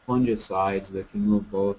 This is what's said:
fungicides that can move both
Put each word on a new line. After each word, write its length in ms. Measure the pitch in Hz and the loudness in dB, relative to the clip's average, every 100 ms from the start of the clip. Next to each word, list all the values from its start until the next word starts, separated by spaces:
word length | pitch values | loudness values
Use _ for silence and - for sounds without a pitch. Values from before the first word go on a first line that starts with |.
| - | -2
fungicides 840 | 127 123 107 - 95 95 98 98 | 2 2 0 -2 -2 0 -2 -4
that 180 | 95 95 | -10 -8
can 80 | 104 | -2
move 280 | 104 104 101 | 2 2 2
both 240 | 95 98 | -2 0